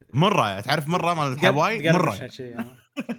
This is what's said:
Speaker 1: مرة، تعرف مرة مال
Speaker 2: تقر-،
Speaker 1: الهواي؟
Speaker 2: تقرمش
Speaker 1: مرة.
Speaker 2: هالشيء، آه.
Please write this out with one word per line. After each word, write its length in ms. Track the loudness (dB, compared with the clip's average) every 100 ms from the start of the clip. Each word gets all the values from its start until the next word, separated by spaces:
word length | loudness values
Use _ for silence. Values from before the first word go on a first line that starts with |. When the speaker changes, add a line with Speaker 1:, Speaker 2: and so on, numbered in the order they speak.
| _
Speaker 1:
مرة، 480 | 2 4 4 2 -2
تعرف 260 | -2 -2 0
مرة 260 | -2 0
مال 220 | 0 -2 2
Speaker 2:
تقر-، 60 |
Speaker 1:
الهواي؟ 380 | 2 4 0 0
Speaker 2:
تقرمش 140 | 2 2
Speaker 1:
مرة. 280 | 2 -4
Speaker 2:
هالشيء، 360 | -10 -14 -14 -12
آه. 180 | -14 -18 _ -12 -10